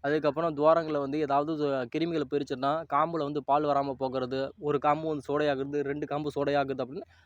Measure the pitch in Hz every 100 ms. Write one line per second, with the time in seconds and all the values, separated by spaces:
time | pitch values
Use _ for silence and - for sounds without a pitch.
0 | 139 151 147 139 165 147 151 165 156 147
1 | 139 151 143 139 147 156 147 135 120 156
2 | 170 165 131 143 139 131 139 156 160 143
3 | 160 165 143 147 135 147 147 143 139 135
4 | 131 131 123 131 135 - 147 143 147 151
5 | 160 147 127 143 151 135 139 147 139 147
6 | 147 147 147 139 143 143 135 131 123 160
7 | - -